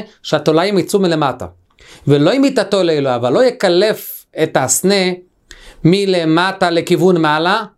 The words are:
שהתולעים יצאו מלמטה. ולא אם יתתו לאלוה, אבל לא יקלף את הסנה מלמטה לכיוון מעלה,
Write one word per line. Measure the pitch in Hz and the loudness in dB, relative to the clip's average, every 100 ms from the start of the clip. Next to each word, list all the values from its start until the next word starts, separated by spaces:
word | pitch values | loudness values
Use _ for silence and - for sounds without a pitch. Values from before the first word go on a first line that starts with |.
| 214 _ | -6 _
שהתולעים | - 151 160 156 196 196 | -4 -2 2 2 0 -2
יצאו | - 202 | -2 0
מלמטה. | 185 160 143 - 85 - _ _ - - - | 0 0 -2 -4 -12 -16 _ _ -20 -8 0
ולא | 143 160 | 2 4
אם | 269 277 | 2 0
יתתו | 262 190 202 | 0 -2 0
לאלוה, | 180 151 135 120 | 0 0 -2 -2
אבל | 123 | 0
לא | 185 | 2
יקלף | 254 - 190 175 214 208 - - _ - | 0 0 0 2 0 -2 -10 -20 _ -4
את | 156 156 | -2 0
הסנה | 131 - 185 196 185 180 - _ _ - - - | -2 0 0 0 0 -4 -12 _ _ -20 -20 -2
מלמטה | 156 196 196 180 160 160 190 190 175 | 2 2 0 0 0 0 -2 -2 -2
לכיוון | 165 165 170 185 170 | 0 0 0 2 2
מעלה, | 156 156 170 214 202 | 0 0 -2 -2 -6